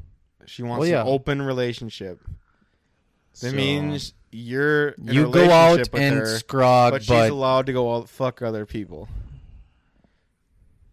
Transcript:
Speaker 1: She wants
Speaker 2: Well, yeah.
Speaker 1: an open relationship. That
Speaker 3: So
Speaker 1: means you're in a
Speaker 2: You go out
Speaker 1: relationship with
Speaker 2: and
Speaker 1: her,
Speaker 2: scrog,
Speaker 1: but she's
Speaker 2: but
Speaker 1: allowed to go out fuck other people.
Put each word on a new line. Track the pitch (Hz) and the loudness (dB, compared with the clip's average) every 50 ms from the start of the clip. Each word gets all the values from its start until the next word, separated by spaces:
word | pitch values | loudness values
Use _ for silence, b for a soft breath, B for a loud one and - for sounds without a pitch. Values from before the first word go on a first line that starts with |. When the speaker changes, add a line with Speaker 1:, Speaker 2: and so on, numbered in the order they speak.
| - - _ _ _ _ _ _ _ | -20 -20 _ _ _ _ _ _ _
Speaker 1:
She | - - - 123 | -20 -16 -12 -10
wants | 120 120 123 | -8 -4 -4
Speaker 2:
Well, | 156 170 | -2 0
yeah. | 170 135 | 0 0
Speaker 1:
an | 110 127 | 0 0
open | 139 135 127 - 139 139 | -2 -2 -2 -4 -6 -4
relationship. | 139 135 131 127 123 120 117 - 120 110 - - 98 92 87 - - - 85 - _ _ _ _ _ _ _ _ _ _ _ _ _ _ _ _ _ _ _ - | -4 -6 -4 -4 -4 -4 -6 -8 -12 -16 -14 -14 -14 -14 -16 -16 -18 -20 -20 -20 _ _ _ _ _ _ _ _ _ _ _ _ _ _ _ _ _ _ _ -12
That | 123 123 | -10 -6
Speaker 3:
So | 135 | -4
Speaker 1:
means | 139 135 139 143 147 147 147 147 143 - - - _ _ _ | -2 -2 -2 -2 -2 -4 -4 -6 -8 -10 -12 -16 _ _ _
you're | - 110 120 117 123 135 143 147 151 147 147 147 | -18 -16 -12 -8 -4 -2 0 0 0 0 0 -2
in | - - - 117 | -6 -8 -6 -2
a | 120 | 2
Speaker 2:
You | 139 151 - | 2 2 4
go | - 175 180 175 | 4 4 6 8
out | 170 165 165 165 170 147 | 8 8 8 8 6 4
Speaker 1:
relationship | 123 117 - | 2 0 -2
with | 131 | -2
Speaker 2:
and | 139 139 117 113 | 0 0 0 0
Speaker 1:
her, | 110 110 110 113 | -2 -2 -4 -6
Speaker 2:
scrog, | - - - 135 127 127 123 123 123 120 | -6 -4 0 2 4 4 6 6 4 4
Speaker 1:
but | 135 135 | 2 0
she's | 107 107 | 0 2
Speaker 2:
but | 123 117 113 110 | 2 4 4 2
Speaker 1:
allowed | 143 139 131 131 131 131 131 135 | 2 0 0 0 0 0 0 0
to | 127 | -2
go | 127 123 117 117 | -2 -2 -2 -2
out | 120 117 - | -4 -6 -8
fuck | _ - 135 127 120 - | _ -6 -6 -6 -6 -6
other | 123 113 110 107 107 | -6 -6 -6 -6 -8
people. | - - 113 101 85 87 73 - - b b b b b b b b b b b b b b b b b b b b b b b b b _ _ _ _ _ _ _ _ _ _ _ | -8 -10 -10 -10 -12 -14 -18 -16 -14 b b b b b b b b b b b b b b b b b b b b b b b b b _ _ _ _ _ _ _ _ _ _ _